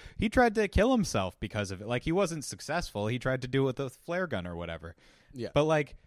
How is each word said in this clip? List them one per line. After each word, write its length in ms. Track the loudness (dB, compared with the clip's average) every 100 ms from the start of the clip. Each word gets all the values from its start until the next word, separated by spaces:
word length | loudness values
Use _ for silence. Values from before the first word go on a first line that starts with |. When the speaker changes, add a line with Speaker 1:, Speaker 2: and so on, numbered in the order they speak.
| -14 -4
Speaker 1:
He 120 | 0
tried 260 | 4 4 4
to 140 | 2
kill 240 | 4 6
himself 440 | 4 2 0 -2 -4
because 280 | -6 -2 -4
of 120 | -4
it. 60 | -4
Like, 160 | -2
he 100 | 0
wasn't 320 | 0 0 -2 -8
successful. 640 | -10 -4 -4 -4 -2 -2
He 120 | 0
tried 220 | 0 -2
to 80 | 0
do 140 | 2
it 20 | 2
with 140 | 0
a 80 | -6
flare 360 | -8 -6 -4 -2
gun 200 | -4 -4
or 80 | -6
whatever. 400 | -6 -8 -10 -16 -20 -20 _
Speaker 2:
Yeah. 160 | -10 -2
Speaker 1:
But, 120 | 2 2
like, 300 | 2 0 -8